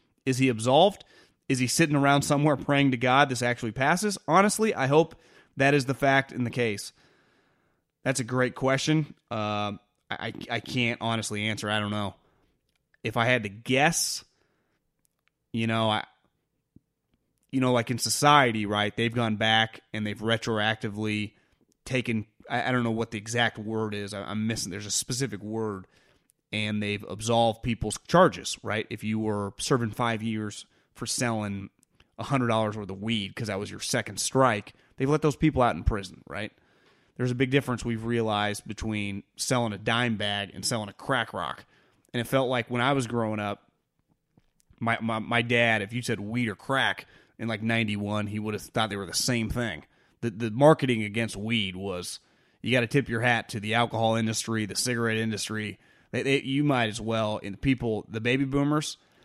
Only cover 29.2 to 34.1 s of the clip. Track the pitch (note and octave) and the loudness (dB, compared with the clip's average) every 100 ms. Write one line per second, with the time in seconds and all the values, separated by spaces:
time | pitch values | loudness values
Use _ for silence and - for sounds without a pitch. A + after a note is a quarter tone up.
29.2 | G#2+ G#2 G2+ - - C3+ A#2 G#2+ A#2+ A2 | 0 -2 -4 -6 0 2 2 -2 -2 -2
30.2 | A2+ A2 G#2+ - - _ _ - A#2+ - | -4 -4 -6 -10 -18 _ _ -12 -6 -2
31.2 | B2 A2 G#2 G2 G2 - _ _ _ - | 0 0 -2 -6 -10 -16 _ _ _ -12
32.2 | G#2+ C3+ A#2+ A2 G#2+ G#2+ F#2+ F#2+ G#2+ A2+ | -2 0 2 2 2 -2 -6 -6 -2 0
33.2 | G2 - G#2 G2 G2+ G2 - B2 A2 | -2 -4 -4 -2 -4 -8 -2 -2 -2